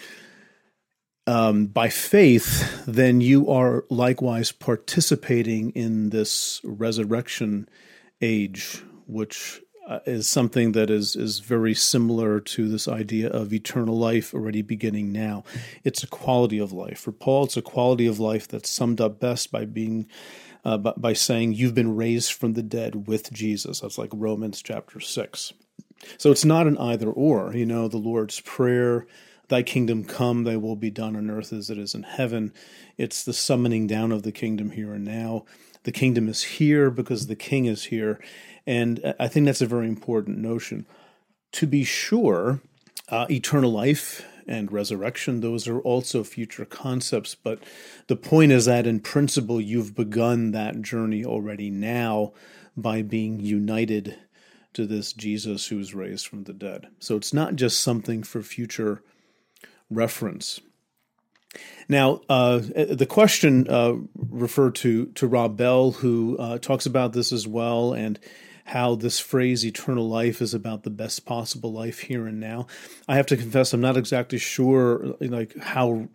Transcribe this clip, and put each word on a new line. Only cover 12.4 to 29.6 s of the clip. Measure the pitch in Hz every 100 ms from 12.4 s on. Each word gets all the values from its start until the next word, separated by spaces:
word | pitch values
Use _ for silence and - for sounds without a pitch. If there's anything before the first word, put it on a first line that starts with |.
| - - 110
this | 107 -
idea | 113 107 110 110
of | 117 104
eternal | 107 - 127 113 113
life | 113 117 110
already | 135 110 107
beginning | 104 107 113 104 104
now. | 101 107 101 - 120 117 -
It's | 139 -
a | -
quality | - - 127 120 107
of | 101
life. | 92 95 -
For | -
Paul, | 107 - 135 139
it's | -
a |
quality | - 131 123 127 117
of | 107
life | 110 110 -
that's | - -
summed | - 120 117
up | 110 107
best | 123 123 -
by | 113 110
being, | 110 110 113 107 - - - - - -
uh, | 107
by, | 104 -
by | 117
saying, | 110 - 117 113
"You've | 107 123
been | 120 113 107
raised | 113 117 117
from | - 117
the | 113
dead | 110 120 113 107 101
with | 110 -
Jesus." | 110 107 104 - -
That's | 101 -
like | 110
Romans | 107 110 107 110 98
chapter | - 110 - 107
six. | - - 104 - - - _ - - _ - -
So | 147
it's | 135 156
not | 160 160
an | 143
either | 120 117 110
or. | - 147 123 92 117
You | 113
know, | 117 113
the | 113
Lord's | 110 113 107 -
Prayer | - - 123 123 123 120 117 - - _ _
"Thy | 127